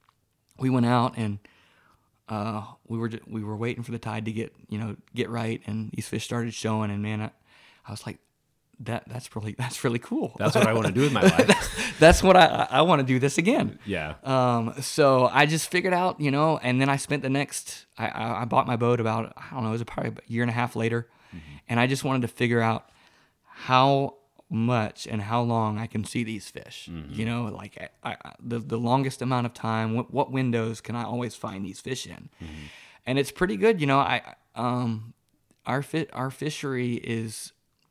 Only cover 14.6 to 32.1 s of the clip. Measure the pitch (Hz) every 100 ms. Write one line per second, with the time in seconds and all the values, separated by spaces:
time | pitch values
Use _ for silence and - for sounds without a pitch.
14.6 | 113 - 131 - 139 131 127 131 151 160
15.6 | - 180 185 180 180 - 147 139 160 156
16.6 | 123 127 135 139 - 147 135 139 143 -
17.6 | - - - - 110 - 113 104 117 127
18.6 | 113 120 120 120 110 113 117 - - 139
19.6 | 110 113 117 - 117 107 - 113 120 117
20.6 | 120 113 113 117 117 _ - 90 76 71
21.6 | - 117 127 135 143 131 120 - 120 117
22.6 | 113 110 - _ _ _ _ _ _ -
23.6 | - 127 135 139 139 - _ _ - 110
24.6 | 113 123 107 - - 107 101 117 120 113
25.6 | 110 107 113 113 101 123 110 110 - -
26.6 | - - - 82 73 104 113 120 117 -
27.6 | 98 - - _ - - - - 123 117
28.6 | 107 117 120 131 135 - 123 127 120 -
29.6 | 113 110 110 113 120 117 143 131 131 117
30.6 | 113 110 - 117 117 120 120 - 113 95
31.6 | 95 95 - 127 -